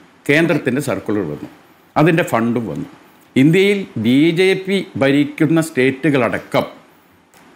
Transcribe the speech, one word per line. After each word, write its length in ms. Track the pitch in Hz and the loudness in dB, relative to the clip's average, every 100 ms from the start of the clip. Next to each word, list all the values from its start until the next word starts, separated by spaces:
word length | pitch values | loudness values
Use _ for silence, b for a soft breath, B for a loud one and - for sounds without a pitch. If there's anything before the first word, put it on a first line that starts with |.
| - _ - | -20 _ 0
കേന്ദ്രത്തിൻ്റെ 520 | 143 170 160 - 123 | 2 2 0 -2 -4
സർക്കുലർ 400 | 127 95 - 104 | -4 -6 -4 -4
വന്നു. 260 | 82 73 - - _ _ _ - | -4 -8 -14 -20 _ _ _ 0
അതിൻ്റെ 260 | 156 165 | 2 2
ഫണ്ടും 460 | 170 117 117 120 107 | 0 -2 -2 -2 -4
വന്നു. 160 | 73 - - - _ _ 123 | -8 -12 -16 -20 _ _ 2
ഇന്ത്യയിൽ 500 | 143 185 196 202 190 - | 4 4 2 0 -4 -4
ബി 340 | 110 131 165 | 0 2 2
ജെ 240 | 170 190 190 190 | 2 0 0 -2
പി 180 | 196 - - | -4 -4 -2
ഭരിക്കുന്ന 640 | 135 143 147 - 151 165 | 0 2 0 -2 0 0
സ്റ്റേറ്റുകളടക്കം 1040 | 160 - 131 135 160 139 113 92 - 131 - - - _ _ _ _ _ - | 0 0 0 0 0 0 0 -4 -4 -4 -4 -8 -20 _ _ _ _ _ -20